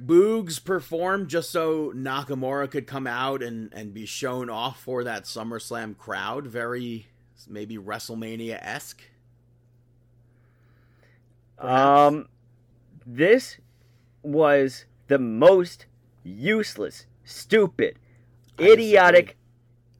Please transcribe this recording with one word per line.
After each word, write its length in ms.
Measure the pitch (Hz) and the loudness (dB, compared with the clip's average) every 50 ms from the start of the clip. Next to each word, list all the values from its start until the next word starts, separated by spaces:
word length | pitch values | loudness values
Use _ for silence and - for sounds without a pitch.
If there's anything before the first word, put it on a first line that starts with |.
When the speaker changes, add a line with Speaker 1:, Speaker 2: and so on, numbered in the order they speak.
| 123 | -2
Speaker 1:
Boogs 560 | 123 165 175 196 214 226 226 196 170 156 127 | 4 4 6 6 4 2 -2 -4 -6 -10 -10
perform 640 | - 160 190 175 - - 165 165 175 185 190 202 190 143 | -6 -6 -6 -6 -6 -6 -6 -6 -4 -4 -4 -4 -4 -4
just 240 | 151 170 156 - | -6 -6 -6 -4
so 420 | - 175 160 160 160 156 151 139 - | -6 -4 -2 -2 -2 -4 -4 -6 -8
Nakamura 760 | 127 131 135 131 139 139 127 143 131 127 127 139 143 143 131 | -8 -8 -8 -6 -8 -6 -8 -8 -6 -6 -4 -4 -4 -6 -6
could 180 | - 147 127 - | -6 -10 -10 -8
come 200 | 135 139 131 127 | -10 -10 -8 -8
out 340 | 120 123 131 139 139 131 | -6 -6 -6 -6 -6 -6
and, 300 | 123 120 117 113 110 104 - | -8 -10 -10 -12 -12 -14 -14
and 200 | 98 110 107 98 | -16 -16 -16 -14
be 120 | 107 110 | -16 -14
shown 440 | 104 - - 139 127 123 127 127 120 | -14 -12 -8 -8 -6 -6 -6 -8 -8
off 320 | 113 110 120 135 131 - | -8 -8 -8 -8 -8 -10
for 220 | - 127 127 123 123 | -12 -8 -8 -6 -6
that 180 | 123 110 101 95 | -6 -8 -10 -12
SummerSlam 760 | - - 113 110 113 117 110 - - 120 113 113 110 101 - | -12 -12 -12 -12 -10 -12 -12 -12 -10 -10 -10 -10 -12 -14 -16
crowd. 500 | - 110 101 95 95 104 117 143 147 127 | -12 -10 -8 -8 -8 -8 -8 -10 -10 -10
Very, 600 | 113 120 117 120 123 123 123 120 117 110 104 _ _ _ _ _ _ _ - - | -10 -10 -8 -8 -8 -8 -10 -10 -12 -12 -14 _ _ _ _ _ _ _ -20 -18
maybe 300 | 98 104 101 107 113 107 | -16 -14 -14 -12 -14 -14
WrestleMania-esque. 1200 | 95 101 107 117 - - 113 113 113 110 113 113 113 113 113 - - - 110 147 - - - _ _ _ _ _ _ _ _ _ _ _ _ _ _ _ _ _ _ _ _ _ _ _ _ _ _ _ _ _ _ _ _ _ _ _ _ _ _ _ _ _ _ _ _ _ _ _ _ _ _ _ _ - | -12 -12 -12 -12 -12 -12 -12 -12 -12 -12 -12 -12 -10 -10 -12 -12 -12 -12 -12 -12 -14 -16 -20 _ _ _ _ _ _ _ _ _ _ _ _ _ _ _ _ _ _ _ _ _ _ _ _ _ _ _ _ _ _ _ _ _ _ _ _ _ _ _ _ _ _ _ _ _ _ _ _ _ _ _ _ -12
Perhaps. 560 | - 127 127 131 135 139 143 143 147 147 147 | -4 0 2 4 6 6 8 8 6 6 4
Speaker 2:
Um, 140 | 151 - _ _ _ _ _ _ _ _ _ _ _ _ _ - - - | 0 -6 _ _ _ _ _ _ _ _ _ _ _ _ _ -20 -20 -20
this 520 | 123 120 123 160 190 226 262 254 - - - _ _ _ _ _ _ _ _ _ _ _ _ | -10 -4 0 4 4 4 4 2 -2 -16 -20 _ _ _ _ _ _ _ _ _ _ _ _
was 640 | - 147 143 156 156 147 143 139 135 131 127 - - _ _ _ _ - | -8 -4 0 2 4 4 4 4 2 0 -4 -8 -20 _ _ _ _ 0
the 100 | 139 135 | 0 0
most 640 | 127 117 110 113 143 180 196 185 180 175 - - - _ _ _ _ _ _ _ - | 0 -2 0 4 6 6 8 6 4 -2 -6 -18 -20 _ _ _ _ _ _ _ -20
useless, 840 | 87 95 104 127 190 220 220 208 - - - 101 73 - - - _ _ _ _ | -20 -14 -8 -4 -2 -2 -2 -2 -6 -8 -10 -10 -10 -12 -14 -20 _ _ _ _
stupid, 760 | - - - - - 202 220 202 185 - - 110 - - _ _ _ _ _ _ _ _ _ _ _ _ - | -20 -20 -18 -6 0 2 2 2 2 0 -2 -4 -4 -4 _ _ _ _ _ _ _ _ _ _ _ _ 4
Speaker 1:
I 40 | 165 | 8
disagree. 100 | 202 226 | 8 8
Speaker 2:
idiotic 640 | 226 226 214 208 190 180 180 175 175 - - - _ _ _ _ _ _ _ _ _ _ _ _ | 8 6 4 4 6 6 8 6 6 4 2 -4 _ _ _ _ _ _ _ _ _ _ _ _